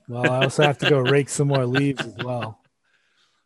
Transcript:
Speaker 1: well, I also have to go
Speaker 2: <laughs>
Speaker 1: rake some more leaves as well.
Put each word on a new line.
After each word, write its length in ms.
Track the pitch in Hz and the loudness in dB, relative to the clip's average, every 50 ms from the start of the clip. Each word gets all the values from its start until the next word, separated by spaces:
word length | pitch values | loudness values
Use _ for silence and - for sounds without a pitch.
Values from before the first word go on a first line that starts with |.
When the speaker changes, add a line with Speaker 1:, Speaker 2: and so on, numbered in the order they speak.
| _ | _
Speaker 1:
well, 220 | - 120 123 123 156 | -12 -6 -2 -2 0
I 120 | 127 131 135 | 2 0 0
also 200 | 135 - - 151 | 0 2 2 2
have 140 | 147 135 - | 2 2 0
to 100 | - 185 | 0 2
go 100 | 151 135 | 2 2
Speaker 2:
<laughs> 0 | |
Speaker 1:
rake 300 | 127 127 139 143 139 - | 2 2 2 2 0 0
some 180 | - - 147 | -2 -2 0
more 180 | 143 139 135 127 | 2 2 0 0
leaves 400 | 120 127 139 143 143 135 123 123 | 0 0 0 0 0 -2 -4 -8
as 100 | 117 104 | -10 -10
well. 420 | - 120 123 123 120 117 110 107 - _ _ _ _ _ _ _ _ _ _ _ _ _ _ _ _ _ | -10 -8 -6 -6 -6 -8 -10 -12 -16 _ _ _ _ _ _ _ _ _ _ _ _ _ _ _ _ _